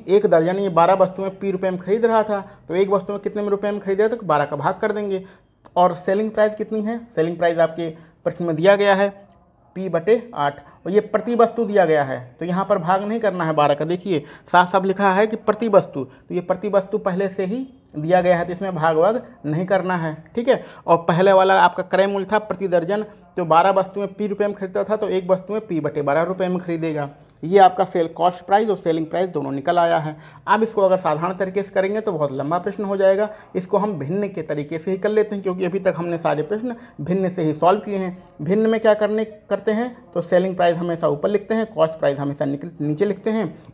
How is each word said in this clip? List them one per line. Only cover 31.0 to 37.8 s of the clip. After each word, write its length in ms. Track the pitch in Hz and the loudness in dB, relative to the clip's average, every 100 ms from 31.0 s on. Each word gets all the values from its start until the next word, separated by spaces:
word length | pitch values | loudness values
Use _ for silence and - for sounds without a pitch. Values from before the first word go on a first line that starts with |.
| 175 151 175 | 0 -2 -2
तरीके 300 | 185 190 196 | -4 -4 -4
से 80 | 196 | -4
करेंगे 300 | 196 196 214 | -2 -2 -2
तो 100 | 214 | -4
बहुत 200 | 165 143 | -2 -2
लंबा 260 | 135 139 175 | -4 -4 -4
प्रश्न 280 | 202 190 196 | -4 -6 -4
हो 120 | 196 | 2
जाएगा, 320 | 190 196 214 - - 190 | 2 2 0 -6 -10 -8
इसको 220 | 180 202 | -2 0
हम 160 | 208 170 | 0 -4
भिन्न 280 | 139 190 202 | -4 -4 -4
के 140 | 185 | -6
तरीके 360 | 156 151 147 160 | -6 -6 -6 -6
से 140 | 175 | -4
ही 60 | 185 | -2
कर 120 | 208 | 0
लेते 260 | 214 208 202 | 0 0 -2
हैं 80 | |
क्योंकि 220 | 190 185 180 | -6 -4 -2
अभी 140 | 190 | -2
तक 140 | 185 170 | -2 -2
हमने 200 | 175 170 | -2 -2
सारे 260 | 165 147 | -2 -2
प्रश्न 320 | 151 214 247 233 - - | -2 -4 -6 -10 -14 -10
भिन्न 280 | 147 190 185 | -4 -2 -2
से 140 | 185 | -2
ही 100 | 156 | -2
सॉल्व 260 | 151 170 | 2 2
किए 180 | 208 | 2